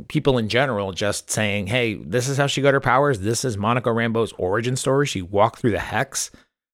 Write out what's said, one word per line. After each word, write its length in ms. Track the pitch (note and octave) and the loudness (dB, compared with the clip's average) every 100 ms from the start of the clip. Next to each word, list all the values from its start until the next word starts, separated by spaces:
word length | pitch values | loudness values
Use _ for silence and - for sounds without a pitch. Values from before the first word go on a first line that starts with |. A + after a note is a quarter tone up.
| - | -6
people 300 | D3+ C#3+ B2+ | -2 2 2
in 100 | G#2+ | 2
general 420 | A#2 C#3 G#2 G2 | 0 0 0 -4
just 400 | F2 G2+ G2 - | -2 -2 -2 -4
saying, 380 | - G#2+ G2+ F#2+ | -2 0 -2 -2
"Hey, 260 | B2 A#2+ | -2 -2
this 340 | G2+ C2+ A#2+ B2 | -2 -4 -2 0
is 80 | C#3 | 0
how 120 | C#3 | 0
she 120 | D3 | 2
got 140 | C3+ | 2
her 60 | C3+ | 2
powers. 400 | C3 B2+ C#3+ A2 | 4 2 2 0
This 240 | G2 A#2 | 0 -2
is 120 | C3 G2+ | -2 -2
Monica 340 | G#2 B2 A#2+ | 0 0 0
Rambeau's 420 | A#2 A#2 A2+ G#2+ | 0 0 0 -2
origin 420 | - F2+ G#2+ A#2+ | -2 -2 0 -2
story. 320 | B2+ C#3 C3+ C#3+ | -2 0 2 2
She 160 | G2+ | -2
walked 380 | F2+ G2 A2+ - | -2 2 2 2
through 100 | B2 | 0
the 80 | F2+ | 0
hex." 540 | - G#2+ C3+ - - - _ _ _ | 0 -2 -2 -4 -8 -10 _ _ _